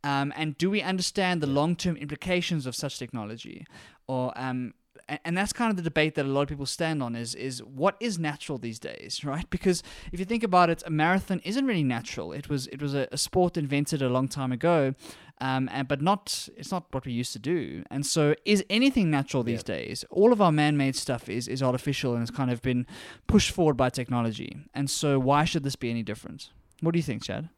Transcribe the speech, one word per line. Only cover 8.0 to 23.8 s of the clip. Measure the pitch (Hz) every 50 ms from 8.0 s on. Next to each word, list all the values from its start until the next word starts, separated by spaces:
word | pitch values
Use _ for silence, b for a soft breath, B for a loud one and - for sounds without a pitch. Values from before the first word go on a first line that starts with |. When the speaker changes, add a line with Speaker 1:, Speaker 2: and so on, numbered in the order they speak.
| 233 240 202
Speaker 1:
natural | 165 165 151 143 - - - 151
these | 127 - 117 110 113
days, | - - 57 - - - - - -
right? | 180 170 165 175 -
Because | - 180 - 190 180 170 B B B B B B -
if | 170
you | 156
think | 185 233 233 226
about | 214 180 180 180 170
it, | 170 160 -
a | 170
marathon | 160 151 156 165 185 196 185 - 196 175 -
isn't | 170 202 269 269
really | 262 220 175 151
natural. | 131 123 117 117 - - - 87 82
It | 78 123 143 -
was, | 147 139 131
it | - - 135
was | 147 143 139
a, | 143 131 -
a | -
sport | 135 - - - 185 180 175 -
invented | 175 147 135 143 143 147 - - 147
a | 135
long | 127 123 127 131 135
time | - 147 135 127 127
ago, | 117 - 170 175 160 139 135 135 B B B B B B B B _
um, | 127 131 131 131 131 127 -
and, | 135 139 127
but | 143 135
not, | 143 175 202 202 _ - - - - - -
it's | - 165 -
not | 190 180 170 _ -
what | 135 -
we | 135
used | 120 117 123 - -
to | 113
do. | 104 139 175 170 123 73 67 85 - -
And | - 139 147
so | - - 170 147 147 151 - _
is | - 208 196 185 _
anything | 196 226 254 277 262 254 196 165
natural | 151 139 139 - - 135 117
these | 117 117 113 -
Speaker 2:
Yeah. | - 98
Speaker 1:
days? | 71 58 - 101 - - -
All | - 170 202 233
of | 247 208
our | 208 175 151
man-made | 151 151 147 147 143 139 135 131
stuff | - - - 131 113 -
is, | - 95 120 123 -
is | 120 131
artificial | 135 127 123 127 - 147 139 - - 127 120
and | 117
has | 117 113
kind | 120 - 135 127
of | 123 117
been | - 131 123 123 123 B B B B B B B B
pushed | - - 208 - -
forward | - - 175 156 143
by | 120